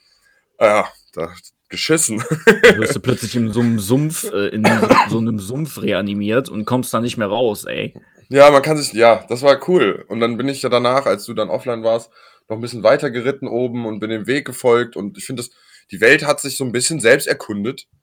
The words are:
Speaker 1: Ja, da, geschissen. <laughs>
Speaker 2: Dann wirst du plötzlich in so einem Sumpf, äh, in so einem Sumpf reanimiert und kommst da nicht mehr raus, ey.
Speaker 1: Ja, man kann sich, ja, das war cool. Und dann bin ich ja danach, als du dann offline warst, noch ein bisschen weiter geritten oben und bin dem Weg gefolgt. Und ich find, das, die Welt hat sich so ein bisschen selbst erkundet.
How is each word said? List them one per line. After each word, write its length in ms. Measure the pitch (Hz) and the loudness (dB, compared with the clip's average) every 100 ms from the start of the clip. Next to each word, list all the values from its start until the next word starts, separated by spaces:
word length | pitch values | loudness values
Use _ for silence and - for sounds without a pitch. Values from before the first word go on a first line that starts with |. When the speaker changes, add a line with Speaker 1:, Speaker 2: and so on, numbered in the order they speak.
| _ _ _ _ _ - | _ _ _ _ _ 0
Speaker 1:
Ja, 300 | 110 104 - - _ | 2 4 -2 -10 _
da, 180 | - 82 - - _ _ | -12 -12 -12 -20 _ _
geschissen. 520 | 87 - 156 135 107 - | -8 -2 0 0 -4 -6
<laughs> 180 | 156 - 220 | 0 2 6
Speaker 2:
Dann 160 | - 104 | 4 4
wirst 160 | 120 101 | 0 -2
du 20 | |
plötzlich 340 | - 113 110 123 | -2 -4 -4 -2
in 160 | 110 | -2
so 80 | 107 | 0
einem 180 | 120 113 | 0 0
Sumpf, 460 | 98 131 156 170 - | 0 0 0 -4 -6
äh, 220 | 98 101 | -4 -4
in 160 | 107 110 113 214 - - | 0 2 2 4 4 2
so 100 | 113 | -2
einem 200 | 113 110 | -2 -4
Sumpf 420 | 95 135 156 107 | -6 -8 -8 -6
reanimiert 680 | 101 95 101 101 104 120 135 | -2 -2 -2 -4 0 0 -2
und 160 | 104 107 | -6 -2
kommst 280 | 127 123 | -2 -2
da 60 | 117 | -4
nicht 160 | 120 117 | -4 -2
mehr 100 | 101 | -2
raus, 360 | 107 123 101 | 0 0 -2
ey. 300 | - 65 107 - _ _ - | -6 -8 -8 -12 _ _ 0
Speaker 1:
Ja, 240 | 135 143 | 8 8
man 100 | 139 | 8
kann 140 | 151 151 | 2 -2
sich, 140 | - | -4
ja, 340 | 104 117 101 - | 2 2 2 -2
das 120 | 120 | 0
war 160 | 143 131 - | 2 2 0
cool. 340 | 180 104 - - | 2 2 -2 -8
Und 100 | 113 | -4
dann 160 | 117 117 | -2 -2
bin 140 | 135 | -6
ich 140 | 135 | -4
ja 60 | 127 | -2
danach, 360 | 120 123 131 131 | 0 2 0 0
als 180 | - - | -2 -6
du 80 | |
dann 160 | 110 98 | -8 -4
offline 340 | 110 127 117 | -4 -6 -4
warst, 260 | 113 117 - _ _ _ - | -2 -2 -6 _ _ _ -12
noch 80 | 110 | -10
ein 40 | |
bisschen 220 | 120 120 | -8 0
weiter 260 | 107 151 147 | 4 4 0
geritten 380 | 120 120 139 123 | -4 -4 -4 -4
oben 380 | 120 127 120 113 | -2 -2 -4 -6
und 140 | 107 | -6
bin 80 | 107 | -6
dem 180 | 113 101 | -4 -2
Weg 180 | 143 135 | -4 -4
gefolgt. 520 | 123 123 117 120 104 | -2 2 4 2 -6
Und 200 | 101 98 | -10 -10
ich 80 | - | -12
find, 140 | 127 | -12
das, 100 | 120 _ _ _ _ | -12 _ _ _ _
die 100 | 92 | 0
Welt 240 | 113 151 151 | 4 4 2
hat 160 | 143 | -4
sich 160 | 139 - | -6 -6
so 80 | 131 | -4
ein 60 | |
bisschen 260 | 127 - 160 | -2 -2 2
selbst 280 | 113 139 131 | 4 4 2
erkundet. 600 | - - 104 107 135 - _ | -6 -6 -6 -6 -8 -16 _